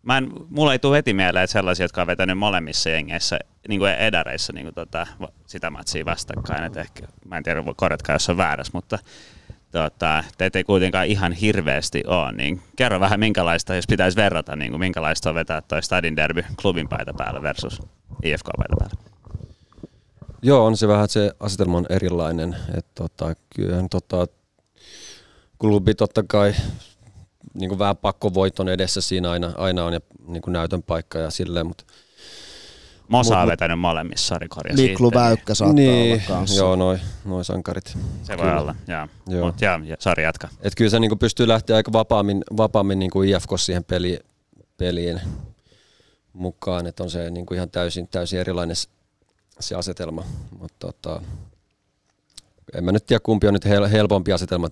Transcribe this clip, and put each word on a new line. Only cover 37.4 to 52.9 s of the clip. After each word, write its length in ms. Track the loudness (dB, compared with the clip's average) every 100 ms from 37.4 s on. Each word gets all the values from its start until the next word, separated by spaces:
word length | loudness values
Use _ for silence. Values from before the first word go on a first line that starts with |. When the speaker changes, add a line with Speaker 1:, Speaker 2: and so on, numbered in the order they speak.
Speaker 2:
sankarit. 400 | -4 -6 -6 -8 -8 -8 -8 -8
Speaker 1:
Se 140 | -8 -2
voi 100 | 0
Speaker 2:
Kyllä. 140 | 0
Speaker 1:
olla, 140 | -2 -8 -8
joo. 200 | -8 -8 -14 -6
Speaker 2:
Joo. 180 | -2 -2
Speaker 1:
Mut 140 | 0
joo, 180 | 0 0
ja, 120 | -4 -4
sori, 240 | 0 2
jatka. 260 | 0 -2 -10 -8
Speaker 2:
Et 140 | -8
kyllä 160 | 2 4
se 100 | 4
niinku 160 | 2 2
pystyy 320 | 0 2 4
lähteä 280 | 4 4 2
aika 160 | 4
vapaammin, 520 | 2 4 2 2 0 -2 0
vapaammin 420 | 2 4 2 0
niinku 240 | 0 2
I 100 | 4 2
F 40 | 0
K 40 | -2
siihen 280 | 0 -2
peli-, 360 | -2 -2 -2 -4 _ _ _ _ _ _
peliin 440 | -4 -2 -4 -4 -8 -10 -14 -20 _ _ _ _ _ _ _
mukaan, 540 | -10 -10 -6 -4 -4 -4
et 140 | -8
on 100 | -8
se 200 | -6 -6
niinku 240 | -8 -6
ihan 160 | -6 -4
täysin, 380 | -4 -4 -4 -6
täysin 320 | -6 -4 -4
erilainen 360 | -4 -4 -4 -4
s-, 120 | -8 _ _ _ _ _ _ _
se 140 | -10
asetelma. 500 | -8 -8 -8 -8 -8 -10 -12 -14 -16
Mut 140 | -18 _
tota, 440 | -14 -12 -10 -10 -10 -14 -16 _ _ _ _ _ _ _ _ -20 _ _ -14
en 100 | -6
mä 80 | 0